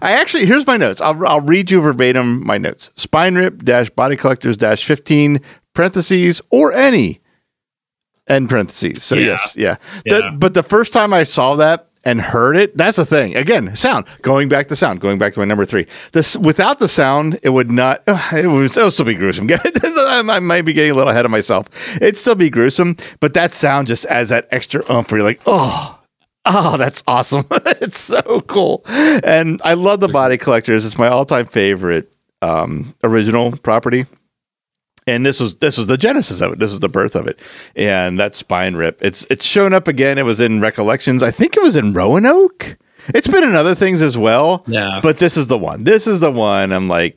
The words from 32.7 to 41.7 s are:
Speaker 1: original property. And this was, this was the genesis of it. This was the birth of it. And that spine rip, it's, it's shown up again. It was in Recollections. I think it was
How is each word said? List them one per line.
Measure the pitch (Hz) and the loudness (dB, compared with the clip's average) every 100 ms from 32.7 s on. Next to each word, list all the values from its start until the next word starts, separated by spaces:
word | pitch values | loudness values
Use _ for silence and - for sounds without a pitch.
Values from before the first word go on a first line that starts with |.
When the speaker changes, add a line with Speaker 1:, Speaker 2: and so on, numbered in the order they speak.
| 78 120 - | -6 -12 -4
Speaker 1:
original | 113 113 107 117 120 127 | 0 2 2 0 -2 -4
property. | - 113 120 127 127 _ _ _ _ _ _ _ _ _ - | -2 0 0 -2 -4 _ _ _ _ _ _ _ _ _ -4
And | 120 | 0
this | 135 131 | 0 0
was, | 117 85 | -4 -2
this | 147 123 | -4 -2
was | 104 | -2
the | 131 | 0
genesis | 220 277 - 90 | 0 0 -4 -4
of | 92 | -6
it. | - | -4
This | 107 | -4
was | 101 | -2
the | 98 | -4
birth | - 101 - | -2 -2 -4
of | - | -6
it. | - - - - | -10 -16 -20 -18
And | - 104 95 90 92 | -4 -2 0 -2 -2
that | 104 | -4
spine | - - 90 92 85 | -6 -6 -4 -2 -2
rip, | 82 - | -4 -2
it's, | 98 - - | -6 -4 -6
it's | - - | -4 -2
shown | 208 196 | 0 2
up | 190 175 | 2 0
again. | 135 135 139 | 0 0 0
It | 127 | -2
was | 107 | 0
in | 120 110 | 0 2
Recollections. | 110 - 104 117 - 127 | 0 0 -2 0 0 0
I | 123 | 0
think | - 294 - | 0 0 2
it | |
was | 359 | 2